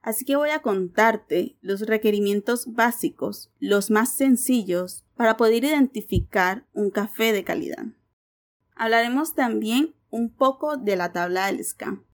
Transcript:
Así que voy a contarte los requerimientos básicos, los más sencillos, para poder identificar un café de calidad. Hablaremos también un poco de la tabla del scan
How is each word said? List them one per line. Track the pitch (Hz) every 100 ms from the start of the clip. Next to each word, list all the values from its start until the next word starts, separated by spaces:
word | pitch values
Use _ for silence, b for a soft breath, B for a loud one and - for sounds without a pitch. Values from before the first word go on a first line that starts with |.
Así | - 220
que | 254 277
voy | 294
a | 311
contarte | 254 196 180 - 220 - _ 160 - _
los | 180 196
requerimientos | 208 220 220 208 202 202 202 240 -
básicos, | 226 233 233 - - - 208 - _
los | 196 202 196
más | 214 240
sencillos, | - 269 240 - 254 190 175 180 - _ _
para | 233 220
poder | 226 233
identificar | 269 302 262 - 202 185 - 202 180 202 _
un | - 202
café | - 208 - 226
de | 208
calidad. | 185 175 - - - - _ _ _ _ _ _ _ _
Hablaremos | 226 226 233 254 320
también | - 247 220 220 240 320 - _
un | 233 233
poco | - 262 262 302 294
de | 208
la | 190 175
tabla | 180 175 185 196
del | -
scan | - - - 196 _